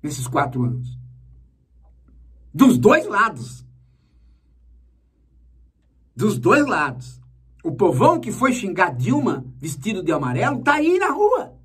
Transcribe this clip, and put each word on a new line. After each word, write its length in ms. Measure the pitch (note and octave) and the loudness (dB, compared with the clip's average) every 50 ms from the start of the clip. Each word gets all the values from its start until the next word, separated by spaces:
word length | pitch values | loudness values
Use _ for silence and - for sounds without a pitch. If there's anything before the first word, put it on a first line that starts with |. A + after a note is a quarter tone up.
nesses 260 | - D3+ C3 - B2+ - | -8 -8 -6 -6 -6 -4
quatro 360 | - D3+ C#3+ C3+ - C3 B2 | 0 -2 -2 0 0 -2 -2
anos. 340 | B2 - - - - - - - - - - - - - - - _ _ _ _ _ _ _ _ - _ _ _ _ _ - - - - - - - - | -2 -2 -4 -8 -10 -12 -14 -18 -20 -20 -20 -20 -20 -20 -20 -20 _ _ _ _ _ _ _ _ -20 _ _ _ _ _ -20 -20 -20 -20 -20 -20 -16 2
Dos 240 | D3+ B3+ C4 G#3 - | 6 6 6 6 6
dois 280 | - G#3 C#4+ D#4+ - | 6 6 6 6 2
lados. 600 | - G#3 G3 G#3+ A3 - - - - - - - - - _ _ _ _ _ _ _ _ _ _ _ _ _ _ _ _ _ _ _ - - _ _ _ _ _ _ _ _ _ _ _ _ _ _ _ _ _ _ _ _ _ _ _ _ _ _ _ | 0 0 0 0 0 -2 -6 -14 -16 -16 -20 -20 -20 -20 _ _ _ _ _ _ _ _ _ _ _ _ _ _ _ _ _ _ _ -20 -20 _ _ _ _ _ _ _ _ _ _ _ _ _ _ _ _ _ _ _ _ _ _ _ _ _ _ _
Dos 240 | A#2+ D#3+ G#3+ - B2+ | -2 0 0 0 0
dois 260 | B2 F3 A#3+ D4 D4 | 2 2 4 4 2
lados. 560 | C4+ G#3 D#3+ D3+ C#3 B2 - - - - - - - _ _ _ _ - _ _ | 0 0 -2 -4 -4 -6 -10 -16 -18 -18 -20 -20 -20 _ _ _ _ -20 _ _
O 80 | E3 | -10
povão 480 | C#3 A#2+ G3+ F3+ D3 C3 A3+ D4+ F4 E4 | -2 2 2 2 2 4 4 4 4 4
que 120 | - A#3+ | -2 -6
foi 220 | G3 - B3+ C4 B3 | -4 -2 0 0 0
xingar 420 | - - F#3+ E3+ E3 F#3 E3+ C3+ | -2 -4 -6 0 0 0 0 0
Dilma 500 | A#2+ B2 G3+ B3+ D4 C4+ G#3 D3+ C3+ B2+ - - - | -4 -2 0 0 0 0 -2 -4 -4 -8 -14 -16 -12
vestido 460 | - D#3+ - - - G#3 A3 F#3 F3 | -10 -10 -10 -8 -6 -6 -6 -4 -2
de 80 | D#3+ | -2
amarelo 520 | D#3+ D3 C#3+ B2+ B2 C3 A3 C#4 C#4+ B3+ - | -2 -2 -2 -4 -2 -2 -2 -2 -2 -2 0
tá 100 | - D4 | 0 0
aí 240 | D4+ D4+ E4 F4+ F#4 | 2 2 0 0 0
na 140 | G4+ A4 | 0 -2
rua. 440 | C#4 - G#4 G#4 B4+ - - - - - - | -2 0 2 2 2 0 -4 -8 -16 -20 -20